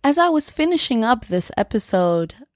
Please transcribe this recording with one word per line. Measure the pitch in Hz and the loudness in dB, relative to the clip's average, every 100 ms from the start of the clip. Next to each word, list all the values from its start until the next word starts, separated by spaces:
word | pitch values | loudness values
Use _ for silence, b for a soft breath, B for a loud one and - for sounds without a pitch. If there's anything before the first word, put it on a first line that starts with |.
As | 277 294 | 2 2
I | 349 | 2
was | 311 - | 2 -2
finishing | - 320 339 - 233 | -2 0 0 0 0
up | 220 240 - | 2 0 0
this | 180 - - | -4 -2 -4
episode | 202 220 - 185 175 170 165 - 277 | -2 -2 0 0 2 0 -2 -10 -20